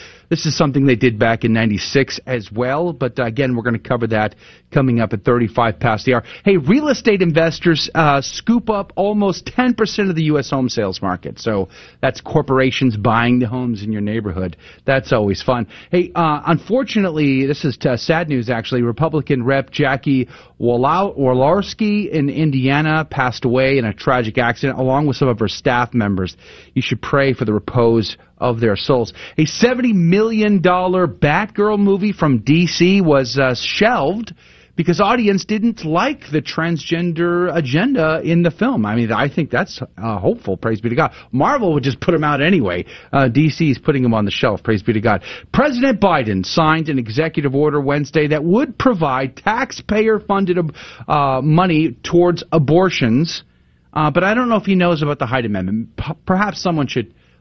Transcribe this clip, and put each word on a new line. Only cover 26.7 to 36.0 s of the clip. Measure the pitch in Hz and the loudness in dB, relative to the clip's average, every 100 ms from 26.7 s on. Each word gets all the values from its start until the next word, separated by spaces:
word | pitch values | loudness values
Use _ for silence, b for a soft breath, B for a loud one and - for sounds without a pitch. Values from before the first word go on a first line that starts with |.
You | - | -4
should | - 117 | -4 -4
pray | - 143 139 | -2 0 2
for | 123 | 0
the | 107 | -2
repose | 104 - 123 117 113 104 - b - | -2 0 2 4 4 0 -8 b -4
of | 123 113 | -4 0
their | 117 98 | 0 -2
souls. | - 131 110 - B B | 0 0 0 -8 B B
A | |
seventy | 156 - 233 254 247 | -2 2 0 2 0
million | 196 165 196 220 220 214 202 | 2 4 2 2 0 2 2
dollar | 175 180 185 185 170 | 2 2 0 0 0
Batgirl | - 143 165 214 - 208 208 | 0 0 0 -2 -2 0 2
movie | 202 196 202 | 2 2 0
from | - 156 123 | 0 0 0
D | 104 160 175 | 2 2 2
C | - 175 196 | 2 4 4
was, | 170 139 123 127 | 4 2 2 0
uh, | 131 | 0
shelved | 120 - - 208 240 143 208 226 - b b b | -2 -4 0 2 2 -2 -4 -8 -16 b b b
because | - 170 170 | -4 0 2
audience | 202 247 208 196 | 2 2 2 0
didn't | - 214 233 220 | 0 0 0 -2
like | 156 165 | -2 0